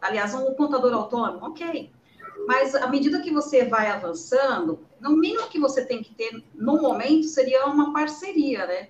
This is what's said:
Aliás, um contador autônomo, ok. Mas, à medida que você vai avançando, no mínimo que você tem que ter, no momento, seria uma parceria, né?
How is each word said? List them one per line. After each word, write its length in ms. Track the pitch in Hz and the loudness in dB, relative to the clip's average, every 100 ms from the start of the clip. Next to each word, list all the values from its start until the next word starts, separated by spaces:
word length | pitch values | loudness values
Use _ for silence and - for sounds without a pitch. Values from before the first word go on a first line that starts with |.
Aliás, 320 | 196 214 208 | -4 -2 -2
um 220 | 262 269 269 | -2 -2 0
contador 360 | 285 262 247 | 0 2 2
autônomo, 540 | 220 214 240 208 180 277 | 2 -2 -2 -4 -6 -12
ok. 460 | 320 339 - - _ _ _ - - 403 | -10 -8 -8 -10 _ _ _ -18 -8 0
Mas, 300 | 262 269 269 | 2 2 0
à 120 | 254 | 0
medida 340 | 277 302 285 | 2 2 0
que 100 | 330 | 0
você 340 | 294 - 262 240 | -2 2 2 4
vai 240 | 226 208 | 2 0
avançando, 880 | 202 180 165 - 254 269 226 320 - - - | -2 -6 -8 0 2 2 0 -2 -4 -10 -8
no 160 | 277 311 | 2 2
mínimo 320 | 370 453 453 | 4 0 -4
que 120 | 311 | 0
você 260 | 277 262 - | 0 0 -2
tem 160 | 233 | -6
que 100 | - | -8
ter, 300 | - 226 220 - | -8 -8 -8 -16
no 280 | - 233 311 | -4 2 2
momento, 440 | 277 - 254 320 311 | 2 0 4 4 2
seria 380 | 269 262 262 285 | 0 2 4 2
uma 280 | 294 294 | 2 2
parceria, 720 | 294 302 - 392 320 277 214 180 | 0 -2 -4 -4 0 0 -2 -4
né? 240 | 180 | -6